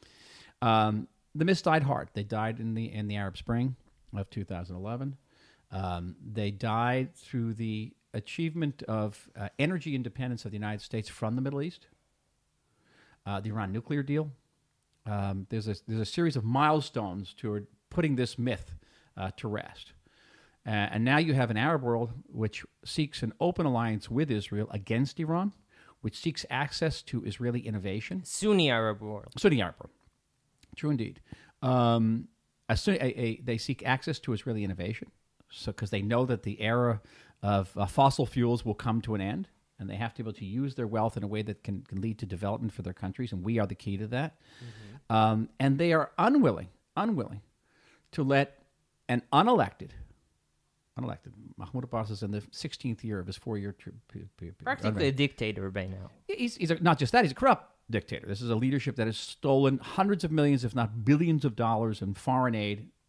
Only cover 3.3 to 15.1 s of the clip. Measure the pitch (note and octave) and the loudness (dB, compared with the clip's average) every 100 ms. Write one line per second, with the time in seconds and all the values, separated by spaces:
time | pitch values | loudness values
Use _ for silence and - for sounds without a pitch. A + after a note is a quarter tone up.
3.3 | - - A#2 C3 B2+ _ _ - G#2 F#2+ | -6 -2 0 0 -4 _ _ -10 -8 -6
4.3 | G#2+ G2 F2+ F2 F2+ G2+ A#2+ C#3 C3+ _ | -6 -6 -8 -8 -8 -8 -6 -6 -8 _
5.3 | _ _ _ _ F#2+ F#2 F2 F2 - A#2+ | _ _ _ _ -6 -4 -4 -6 -10 -8
6.3 | G#2+ G2+ G2+ A#2 A2 A#2+ B2+ C3 - - | -4 -2 -2 0 2 2 0 -2 -8 -8
7.3 | B2 A2+ A2 A2+ G#2+ A2 - _ - - | -4 -2 -2 -4 -4 -6 -12 _ -10 -8
8.3 | - E3 E3 D3+ - - A2 G#2+ - - | -4 -4 -2 -4 -4 -4 -2 -2 -6 -14
9.3 | - G2+ - D#3 F3+ D#3+ C3+ A#2 - B2+ | -10 -8 -2 -2 -2 -2 -4 -4 -6 -6
10.3 | A#2+ G#2+ G#2 G#2 G#2+ - A2+ G#2+ - A2 | -6 -6 -6 -4 -6 -6 -6 -6 -4 -2
11.3 | B2+ C3+ C#3 D#3+ - _ _ _ _ _ | 0 -2 -2 -4 -8 _ _ _ _ _
12.3 | _ _ _ _ _ _ _ _ _ G2 | _ _ _ _ _ _ _ _ _ -6
13.3 | G2 G#2+ G#2+ F#2+ G#2+ - D3 C#3 D3 D3+ | -6 -4 -4 -4 -4 -2 -2 0 -2 -2
14.3 | C3 _ _ _ _ _ _ A2 | -8 _ _ _ _ _ _ -6